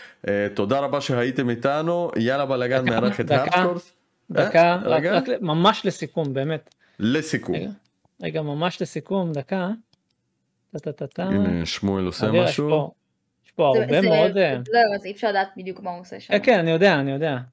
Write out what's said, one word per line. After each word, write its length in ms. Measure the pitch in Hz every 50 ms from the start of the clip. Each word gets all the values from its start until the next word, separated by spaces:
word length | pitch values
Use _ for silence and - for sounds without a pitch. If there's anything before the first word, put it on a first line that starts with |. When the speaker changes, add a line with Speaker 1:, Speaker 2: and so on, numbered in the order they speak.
| - - - _ - -
Speaker 1:
אה, 180 | 101 101 101 104 101
תודה 260 | - 101 101 131 139
רבה 200 | 139 131 147 143
שהייתם 500 | 139 - 131 120 123 127 123 143 131 120
איתנו. 600 | 117 120 120 139 143 151 160 170 175 175 175 160 -
יאללה 300 | - 113 123 135 143 143
בלאגן 380 | 135 135 123 123 123 135 131 127
Speaker 2:
דקה, 160 | 123 113 113
Speaker 1:
מארח 200 | - - - -
את 60 | 113
Speaker 2:
דקה, 180 | 147 147 131 139 - 180 180
Speaker 1:
הארקוס. 320 | 185 180 180 175 - _ _ _ _ _ _ _ _ -
Speaker 2:
דקה, 320 | 170 - - - - 165
Speaker 1:
אה, 140 | 170 170 175
Speaker 2:
רק, 80 | 180 - - 165 156
Speaker 1:
רגע. 160 | 151 180 208
Speaker 2:
רק 120 | - 269 247
ל-, 40 | 240 -
ממש 460 | 190 160 156 165 175 214 208 - -
לסיכום, 480 | 190 - - 160 131 - 165 156 139 131
באמת. 400 | 135 135 156 160 151 - _ _ _ _ _ _ -
Speaker 1:
לסיכום. 560 | 101 113 135 156 151 - - 104 - - 87
Speaker 2:
רגע, 140 | 80 90 208 202 - _ _ _ _ _ _ _ -
רגע, 200 | - 165 156 160
ממש 400 | 151 147 143 151 170 180 - -
לסיכום, 500 | 180 - - 160 - - 190 196 180 165
דקה. 380 | 156 143 131 - 196 190 175 185 226 226 - _ _ _ _ _ _ _ _ _ _ _ _ _ _ _ _ _
טה, 60 | - 151
טה, 140 | - 156
טה, 140 | 143 - 147
טה. 160 | 131 - - 180
Speaker 1:
הנה, 420 | 190 - 101 98 90 87 85 82
שמואל 400 | - - - - 98 98 95 92
עושה 200 | 90 90 - 110
Speaker 2:
רגע, 120 | 107 110 175
יש 100 | 180 160
Speaker 1:
משהו. 200 | 143 - 147 151
Speaker 2:
פה, 220 | 151 156 139 - - _ _ _ _ _ _ _ _ _ _
יש 40 | _
פה 200 | _ - 160 139 131
Speaker 3:
זה, 60 | -
Speaker 2:
הרבה 180 | 139 131 147 180
Speaker 3:
זה, 80 | 196 -
Speaker 2:
מאוד, 280 | - - - 185 -
אה, 180 | 196 180 151 131
Speaker 3:
לא, 60 | 123 123 131 233 240 233 208 202
אז 100 | 196 202
אי 60 | 185
אפשר 160 | 202 - 240 214
לדעת 200 | 196 196 196 196 -
בדיוק 240 | 190 185 185 185 -
מה 100 | 208 180
הוא 100 | 175 175
עושה 200 | 180 - 190 202
שם. 120 | - - 196
Speaker 2:
אה, 40 | 202
כן, 180 | - 262 233 185
אני 120 | 165 165
יודע, 300 | 160 160 196 196 170 143
אני 120 | 135 139
יודע. 240 | 135 139 160 156 135 123 123 -